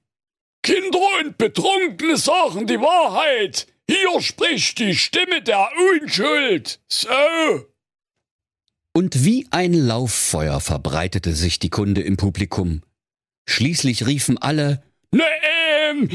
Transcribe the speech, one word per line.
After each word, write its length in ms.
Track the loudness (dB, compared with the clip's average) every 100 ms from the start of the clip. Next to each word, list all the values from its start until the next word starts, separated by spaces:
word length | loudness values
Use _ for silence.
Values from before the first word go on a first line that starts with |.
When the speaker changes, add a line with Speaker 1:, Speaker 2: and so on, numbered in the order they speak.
| _ _ _ _ _ _
Speaker 1:
Kinder 380 | -2 0 0 0 0 0
und 160 | -4 -2
Betrunkene 800 | -2 0 0 0 0 -2 -2 0
sagen 500 | 2 2 2 -2 -2
die 140 | 0
Wahrheit! 840 | 2 4 2 2 0 0 -2 -4 -10 _ -2
Hier 300 | 0 2 0
spricht 560 | -2 -2 0 0 -2 -2
die 160 | -2
Stimme 480 | 0 0 0 0 -2
der 260 | 0 2 2 2 4
Unschuld. 880 | 4 0 -2 0 2 2 0 -2 -14 -8
So. 200 | -6 0 2 2 2 0 0 -4 _ _ _ _ _ _ _ _ _ _ _ _
Speaker 2:
Und 280 | -2 0 2
wie 240 | 2 2 0
ein 240 | -2 2
Lauffeuer 840 | 2 2 0 -2 -2 -2 -2 -2 -2
verbreitete 760 | -2 -4 -2 -4 -2 -4 -2
sich 240 | -2 -2 -2
die 100 | -4
Kunde 320 | -2 0 0
im 160 | 0 0
Publikum. 640 | -2 -2 -4 -2 -4 -4 -8 _ _ _ _ _ -6
Schließlich 600 | -2 0 0 -2 0 0
riefen 320 | -2 0 -2
alle: 440 | 0 -2 0 -2 _ _ -2
Speaker 1:
"Na 140 | 2 2 0 -2 0 2 2 0
ähm, 180 | 0 -2